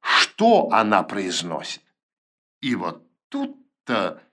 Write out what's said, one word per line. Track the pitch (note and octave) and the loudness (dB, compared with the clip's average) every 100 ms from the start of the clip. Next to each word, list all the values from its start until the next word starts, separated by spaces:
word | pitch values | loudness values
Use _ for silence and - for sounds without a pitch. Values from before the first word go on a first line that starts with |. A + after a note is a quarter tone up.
что | - - - - A3+ G#3+ - | 0 0 0 2 4 4 4
она | G#2 G#2+ G#2 | 2 4 2
произносит». | E2+ G2+ F#2+ E2+ F2 D#2 - - _ _ _ _ _ _ _ _ | 0 -6 -6 -6 -6 -8 -10 -16 _ _ _ _ _ _ _ _
И | C#3 | -6
вот | A#2 F2 E2 _ _ _ | -4 -4 -10 _ _ _
тут-то | C#4 C#4 - _ _ - A#2 F#2 - _ | -8 -8 -10 _ _ -6 -2 -2 -6 _